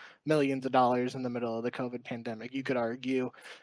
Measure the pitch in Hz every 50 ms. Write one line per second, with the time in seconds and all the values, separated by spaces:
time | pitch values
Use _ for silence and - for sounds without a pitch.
0 | - - - _ - 147 156 151 139 139 135 131 127 131 123 131 127 120 123 123
1 | 123 127 127 131 127 123 120 120 120 117 113 113 117 123 - - 127 123 123 120
2 | - - 127 117 117 120 113 110 117 120 131 139 131 135 131 123 117 113 120 131
3 | 127 127 131 127 127 120 - - - - - -